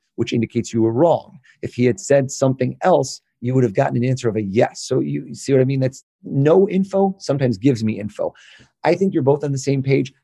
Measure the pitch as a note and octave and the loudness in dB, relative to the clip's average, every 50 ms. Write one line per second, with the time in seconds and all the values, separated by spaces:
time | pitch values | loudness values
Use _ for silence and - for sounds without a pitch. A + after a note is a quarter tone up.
0 | _ _ _ - A2+ - B2+ A#2+ A2+ - - A#2 A2+ - - A2+ A2 A2+ A2+ B2+ | _ _ _ -6 -4 -2 -2 -2 -2 -2 -2 -4 -4 -2 -2 0 0 0 2 2
1 | E3 E3 C#3 - - - - - _ _ _ _ - - - B2 B2 B2 G#2+ - | 2 2 2 0 -2 -10 -20 -20 _ _ _ _ -14 -10 -4 0 0 0 0 -2
2 | - - C#3+ C#3 C3+ C3+ - - C3+ C3+ C3 - B2+ B2+ C3 - - F#3 F3 C#3+ | 0 2 2 2 2 0 -2 -2 0 0 0 0 -2 -4 -4 -2 2 2 2 2
3 | C3+ - - - _ _ _ _ A#2 B2 B2+ C3 B2 A2 F#2+ C3+ C3+ C#3+ C#3 B2 | 2 -2 -8 -14 _ _ _ _ -6 -2 0 2 2 2 0 0 0 0 0 0
4 | A#2+ C3 B2+ B2+ B2 A2+ G2+ A2 G#2 F#2+ F#2+ A#2 C3 - - - - - C3 C3+ | 0 0 -2 -2 -2 -2 -2 -2 -4 0 2 2 0 0 -2 -8 -6 -4 -2 -2
5 | C#3 D3 C#3+ D3 C#3+ - - - - - C3+ C3 C3 C3+ C#3 C3+ C3 C3 C3+ - | -2 -2 -4 -6 -8 -10 -14 -10 -2 0 2 2 2 2 0 0 -2 -2 -4 -8
6 | - _ _ _ - - - C3+ C#3 D3+ E3+ F#3+ G3 F#3+ F3+ F#3+ F#3+ G3 - G3 | -16 _ _ _ -12 -4 -2 0 2 4 6 4 4 4 2 0 0 0 0 0
7 | G3 G3 F#3+ - - - C#3 C#3+ C3+ B2 A2+ F#2 A2+ C#3+ B2 G#2+ A2 G#2+ G#2+ G2+ | 0 0 -2 -4 -4 -4 -2 0 0 0 -2 0 0 0 0 2 -2 -4 -4 -4
8 | G2+ G2 - - F2+ E2+ - _ - - - - - _ _ _ - D3+ E3+ F3 | -8 -10 -8 -6 -6 -6 -8 _ -20 -20 -20 -20 -20 _ _ _ 0 0 2 2
9 | G3 F#3+ D3 D#3+ C3 C#3 D3 D3 D#3 C#3+ C#3 C3 - C#3 C#3 C3+ C3 C3+ C3+ C#3+ | 0 0 0 0 2 2 2 0 0 -4 -4 -4 -2 -2 -2 -2 0 0 0 0
10 | C3 - - _ | 0 -4 -8 _